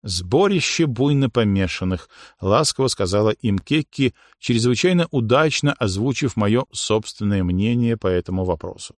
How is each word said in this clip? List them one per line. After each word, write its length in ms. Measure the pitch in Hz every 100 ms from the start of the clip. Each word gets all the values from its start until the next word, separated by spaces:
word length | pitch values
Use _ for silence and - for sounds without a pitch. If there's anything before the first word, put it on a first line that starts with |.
"Сборище 800 | 110 87 90 135 196 185 - -
буйно 460 | 160 117 139 143 131
помешанных", 800 | - 107 98 92 - 92 92 - - - _
ласково 500 | 95 110 151 - 131
сказала 420 | - 95 101 107
им 280 | 104 113 98
Кекки, 560 | - 151 143 - 131 _ _ _
чрезвычайно 720 | - 117 120 120 180 175 165
удачно 640 | 139 110 127 156 - 147
озвучив 640 | - 107 95 127 127 135 -
мое 300 | 104 117 -
собственное 720 | - - 107 - - 104 101
мнение 540 | 90 90 107 120 117 113
по 100 | 95
этому 380 | 90 - 92
вопросу. 500 | 92 82 90 - -